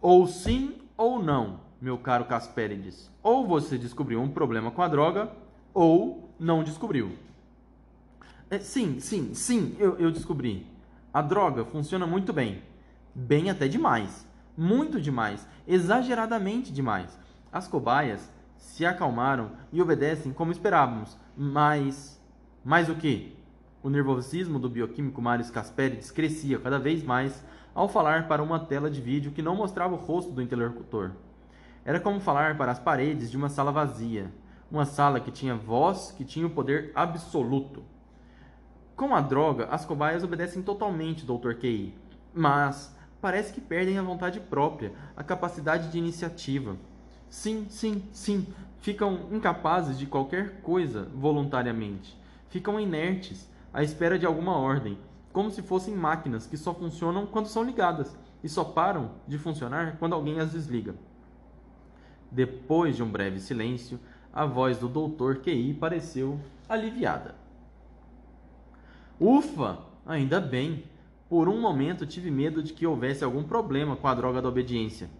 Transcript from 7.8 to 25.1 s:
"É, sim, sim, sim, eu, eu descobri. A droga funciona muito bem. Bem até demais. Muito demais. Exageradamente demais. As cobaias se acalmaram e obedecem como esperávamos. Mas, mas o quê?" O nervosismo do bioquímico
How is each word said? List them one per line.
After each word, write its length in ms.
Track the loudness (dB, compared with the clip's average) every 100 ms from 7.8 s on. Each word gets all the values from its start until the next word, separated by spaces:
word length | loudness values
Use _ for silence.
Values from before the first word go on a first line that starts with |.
| -20 -20 -20 -20 -20 -20 -6
"É, 100 | -6
sim, 400 | -4 -2 0 -2
sim, 360 | -2 -4 -4
sim, 420 | -4 0 2 2 4
eu, 200 | 2 4
eu 120 | 2
descobri. 560 | 2 -4 -2 -2 -4 -8 -20 -20 -20 -4
A 80 | 0
droga 460 | 2 4 4 2 -2
funciona 400 | -4 -2 -2 0
muito 260 | 0 0
bem. 300 | 0 0 -2 -12 -20 -20 -20 -18
Bem 360 | -10 2 4 4
até 180 | 2 2
demais. 580 | 2 4 2 0 -8 -18 -20 -18 -2
Muito 420 | 4 4 4 0
demais. 480 | 0 0 0 -2 -12 -20 2
Exageradamente 1040 | 2 4 2 2 -2 0 0 0 -2 -4
demais. 460 | -4 0 -2 -4 -14 -20 -20 -10
As 160 | -10 -4
cobaias 640 | -2 2 2 2 -4 -10 -20 -20 -20
se 300 | -20 -2 0
acalmaram 640 | 2 0 2 2 2 -2 -8 -8
e 120 | 0
obedecem 500 | 4 4 4 0 -4
como 180 | -4 -2
esperávamos. 640 | 0 4 6 4 2 -8 -14 -20 -6
Mas, 840 | -2 4 4 4 0 -4 -12 -20 -20 -20 -20 -16
mas 240 | 4 4 4
o 60 |
quê?" 380 | 0 0 0 -2 -18 -20 -20 -20 -10
O 80 | 0
nervosismo 680 | 2 2 2 0 -4 -2 -2
do 120 | -2
bioquímico 500 | -2 -4 -2 -6